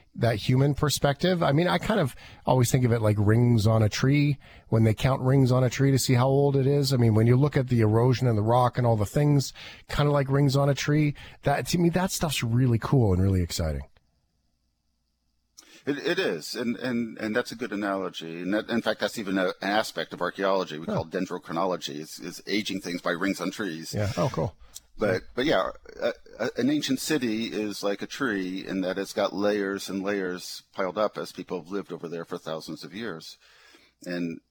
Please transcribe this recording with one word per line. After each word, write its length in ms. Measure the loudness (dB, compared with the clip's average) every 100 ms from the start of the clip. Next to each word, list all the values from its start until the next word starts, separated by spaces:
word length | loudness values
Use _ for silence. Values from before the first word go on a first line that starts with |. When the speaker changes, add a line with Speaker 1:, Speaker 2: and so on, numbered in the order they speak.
| _
Speaker 1:
that 220 | -2 0 0
human 380 | 2 2 2
perspective. 680 | 2 0 0 0 0 0 2
I 100 | 2
mean, 160 | 2 2
I 80 | 0
kind 240 | 0 0
of 140 | 0 -4 -20 -6 0
always 240 | 2 4
think 140 | 2
of 80 | 2
it 100 | 2
like 140 | 2 2
rings 480 | 4 4 6 4 4
on 160 | 4
a 60 | 2
tree, 500 | 2 2 4 2 0 -8 -16 0
when 140 | 4
they 120 | 4
count 280 | 4 0 2
rings 300 | 4 4 6
on 100 | 4
a 80 | 2
tree 200 | 2 2
to 80 | 4
see 160 | 4
how 120 | 4 4
old 300 | 4 4 2
it 100 | 2
is. 260 | 2 2
I 40 | 4
mean, 180 | 4
when 120 | 6 6
you 100 | 6
look 200 | 4 2
at 120 | 2
the 140 | 2
erosion 440 | 4 4 4 4 2
and 100 | 2
the 60 |
rock 360 | 4 4 2 2
and 80 | 2
all 100 | 2
the 100 | 0
things, 460 | 2 4 4 0 -8 -18 -18 -6
kinda 220 | 0 2
like 180 | 2 2
rings 280 | 2 4 4
on 120 | 2
a 60 |
tree, 400 | 0 2 2 2 -2 -12 -6
that, 220 | -2 -2 0
to 100 | 2
me, 100 | 2
that 200 | 2 -2
stuff's 320 | -2 -4 -2
really 360 | 0 2 4 2
cool 340 | 2 4 4
and 100 | 4
really 200 | 2 2
exciting. 400 | 0 -4 -4 -4 -10 _ _ _ _ _ _ _ _ _ _ _ _ _ _ _ _ _ -20 -10 -6
Speaker 2:
It, 120 | -4
it 200 | -2 -2
is, 380 | -2 -4 -6 -6
and, 200 | -4 -4
and, 380 | -4 -4 -6 -6
and 180 | -4 -2
that's 160 | -4
a 40 | -6
good 140 | -8
analogy. 680 | -4 -4 -4 -4 -8 -10 -8
And 100 | -4
that, 140 | -2 -2
in 140 | -2
fact, 180 | -2 -2
that's 180 | -4 -4
even 200 | -4 0
a, 100 | -2 -2
an 100 | -2
aspect 420 | -2 -2 -6 -8
of 80 | -6
archaeology 580 | -6 -2 0 0 -2 -8
we 80 | -6
Speaker 1:
Huh. 80 |
Speaker 2:
call 120 | -6 -4
dendrochronology, 920 | -6 -6 -8 -6 -2 -2 -2 -6 -10
is, 180 | -12 -14
is 240 | -14 -12 -4
aging 320 | -4 -2 -6
things 220 | -6 -4
by 80 | -4
rings 300 | -2 -2 -2
on 120 | -4
trees. 420 | -6 -6 -8 -8
Speaker 1:
Yeah. 160 | -4 -2 -2
Oh, 140 | -2
cool. 240 | -2 -4 -6 -20 -20 _ -4
Speaker 2:
But, 240 | -2 -2 -4 -2
but 80 |
yeah, 260 | 0 2 0 -6 -16 -6
a, 100 | -4 -6 -12 -8
a, 100 | -6 -2
an 140 | 0
ancient 280 | 0 -2 -4
city 460 | -2 -2 0 -2
is 400 | -4 -4 -6 -4
like 180 | -4 -4
a 40 | -8
tree 600 | -4 -2 -2 -4 -6 -4
in 140 | -2
that 180 | -2 -2
it's 140 | -4
got 200 | -2 -2
layers 560 | 0 0 0 -2 -4 -6
and 140 | -6
layers 600 | -2 -4 -4 -8 -10 -16 -12
piled 240 | -6 -4 0
up 200 | -2 -2
as 120 | -10
people 280 | -12 -8 -10
have 100 | -6
lived 220 | -8 -8
over 160 | -10 -10
there 160 | -10
for 140 | -10 -10
thousands 440 | -8 -10 -10 -12
of 120 | -12
years. 420 | -12 -10 -12 -14 -20 _ _ -20 -20 _ _
And 360 | -10 -6 -6 -8 -14